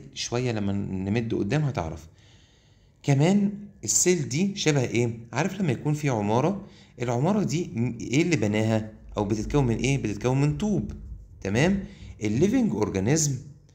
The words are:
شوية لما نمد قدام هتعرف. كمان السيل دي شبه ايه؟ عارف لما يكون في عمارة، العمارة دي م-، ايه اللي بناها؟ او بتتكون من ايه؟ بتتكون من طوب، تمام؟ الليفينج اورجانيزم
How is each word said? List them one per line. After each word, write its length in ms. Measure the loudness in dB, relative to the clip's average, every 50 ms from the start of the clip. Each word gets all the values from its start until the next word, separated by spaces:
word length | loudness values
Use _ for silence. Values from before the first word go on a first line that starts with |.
| -10 -14 -10
شوية 380 | -10 -6 -4 -2 -2 -2 -2
لما 200 | -2 -2 -2 -2
نمد 600 | -2 -2 -4 -6 -6 -4 -2 0 0 0 0 0 -2
قدام 280 | -2 0 0 0 0
هتعرف. 460 | 0 0 -2 -2 -4 -6 -8 -12 -14 -20 -20 -20 -20 -20 -20 -20 -20 _ _ _ _ _ _ _ _ _ _ _
كمان 500 | 0 2 4 4 4 4 4 4 2 0 -2 -6 -12 -16 -16 -10 -6
السيل 440 | -2 0 2 4 4 2 2 0 -2
دي 280 | -2 -2 -2 -2 -2
شبه 280 | 0 0 2 2 2 2
ايه؟ 340 | 2 2 0 0 0 -2 -6 -12 -6
عارف 280 | -4 -2 -2 -2 -2 0
لما 120 | 0 0
يكون 220 | 0 0 0 -2 -2
في 140 | 0 0 0
عمارة، 580 | 0 0 2 2 2 2 2 2 0 -2 -8 -14 -18 -20 -20 -20 -8 -4
العمارة 400 | -2 0 0 2 2 2 2 2
دي 280 | 0 0 -2 -2 -4 -4 -2
م-، 240 | -2 -2 -2 -2 -6
ايه 220 | -4 0 2 2
اللي 140 | 4 4 2
بناها؟ 560 | 2 2 2 2 2 2 4 2 2 0 -4 -10 -18 -18 -8 -4
او 80 | -2 0
بتتكون 420 | 0 0 -2 -2 0 0 2 2
من 100 | 2 2
ايه؟ 220 | 0 2 0 0 0
بتتكون 380 | -2 -4 -4 -2 -2 0 2 2
من 160 | 2 0 0 0
طوب، 340 | -2 0 0 -2 -2 -4 -8 -12 -12 -14 -14 -16 -16 -20 -16 -8
تمام؟ 440 | -4 0 2 4 4 4 2 0 -2 -8 -14 -16 -16 -18 -10 -6
الليفينج 500 | -4 -2 2 2 2 4 4 2 2 2
اورجانيزم 640 | 0 0 -2 0 0 0 2 2 2 2 2 0 -2 -4 -8 -14 -20 -20 -20 -20